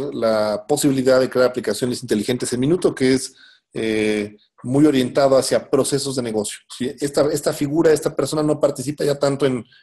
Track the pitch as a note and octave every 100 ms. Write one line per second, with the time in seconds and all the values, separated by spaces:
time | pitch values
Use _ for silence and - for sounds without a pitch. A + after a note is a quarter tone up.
0 | C#3+ C3+ A2+ A2 G#2+ G#2 - D3 D3 C3+
1 | B2+ C3 B2+ B2 B2+ B2 A2 G#2 B2 A#2+
2 | A#2+ G#2+ G#2 B2 B2 B2 C3+ F3+ F#3 -
3 | C3 C3 - - - _ _ A#2 A2 G#2+
4 | G#2+ G#2+ G#2 G#2 _ _ B2 C#3 D3+ C3
5 | B2 D3 C#3 C3 - A#2 - C3+ B2 C#3
6 | C#3 C3 A#2 G#2+ G2+ - - - B2+ C3+
7 | C#3+ D3+ C#3+ D3+ D#3+ D3 C#3+ D#3+ E3 D3
8 | D3+ D3+ C3+ D3+ D3+ D3 C#3 C#3 B2+ D3
9 | D3+ C#3+ C#3 C#3 C#3 B2 - _